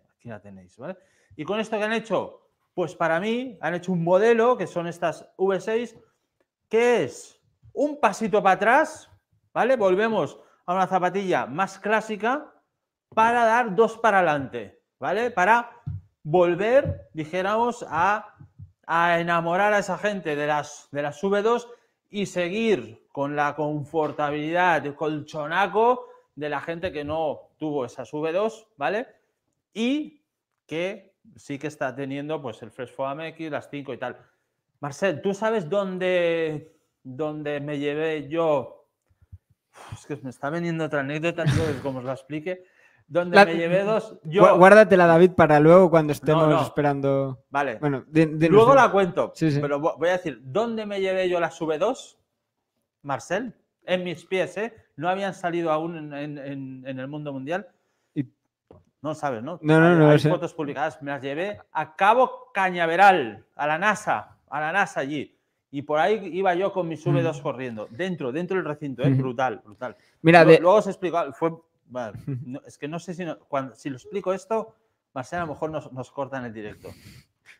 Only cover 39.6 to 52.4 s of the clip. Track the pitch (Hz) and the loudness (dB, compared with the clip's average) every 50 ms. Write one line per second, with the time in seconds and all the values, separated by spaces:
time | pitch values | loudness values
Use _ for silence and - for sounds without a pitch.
39.6 | _ _ _ - - - - - - - 151 120 123 131 117 - - 143 156 170 | _ _ _ -20 -20 -18 -18 -16 -14 -12 -12 -12 -12 -14 -12 -10 -8 -6 -6 -4
40.6 | 170 170 165 160 160 147 156 143 135 135 147 156 156 170 170 170 160 156 127 160 | -4 -4 -4 -4 -4 -4 -2 -4 -4 -4 -4 -4 -4 -4 -4 -2 0 0 0 0
41.6 | 160 156 143 127 143 139 131 131 123 131 131 127 - - 147 156 151 185 180 185 | 0 -2 -4 -4 -6 -8 -8 -6 -6 -8 -8 -8 -10 -12 -12 -10 -8 -8 -10 -10
42.6 | - _ _ _ _ _ _ _ _ - 139 170 175 180 175 - 208 165 165 170 | -12 _ _ _ _ _ _ _ _ -4 -2 -2 0 6 8 8 8 8 4 0
43.6 | 165 170 175 190 202 208 220 208 - - - - - 156 151 196 208 202 196 185 | 0 0 0 0 0 0 0 -2 -2 -6 -14 -16 -10 0 4 8 8 8 10 10
44.6 | 180 196 202 214 214 175 196 180 175 170 165 165 180 180 170 - 170 151 151 147 | 10 12 12 12 10 8 8 6 8 8 8 8 8 6 6 6 6 6 8 8
45.6 | 151 160 170 190 190 170 160 165 156 147 139 - - 143 151 160 160 156 156 160 | 8 10 10 10 8 8 6 4 4 2 -2 -2 0 2 2 4 4 4 4 2
46.6 | 139 120 - 156 147 143 143 139 135 139 139 135 135 135 127 - _ _ - 139 | 2 -2 -2 0 0 0 0 0 0 0 0 0 0 -4 -6 -12 _ _ -4 -2
47.6 | 143 131 113 107 147 147 139 127 - - 156 156 160 156 156 156 160 165 180 214 | -2 -2 -4 -4 -4 -4 -4 -4 -4 0 2 2 2 2 2 0 2 6 8 8
48.6 | 226 240 277 269 240 202 - 196 196 175 - 147 120 101 - - 160 156 143 143 | 8 8 8 8 6 6 4 2 0 0 0 -2 -2 -2 -2 -2 -2 0 0 0
49.6 | 147 143 147 143 151 165 - - 156 175 185 180 180 165 131 110 131 131 131 196 | -2 -2 -2 -2 -2 -2 -4 -2 -2 -2 -2 -2 -4 -8 -10 -12 -10 -6 -4 -2
50.6 | 226 233 226 220 214 202 202 196 190 190 185 190 185 180 175 170 170 160 - - | -2 -2 -4 -6 -8 -6 -6 -4 -4 -2 -2 -2 -2 0 0 -2 -2 -4 -6 -6
51.6 | 170 156 156 147 180 220 262 - - - _ _ _ _ _ _ | -4 -4 -2 -2 -2 -2 -2 -4 -10 -20 _ _ _ _ _ _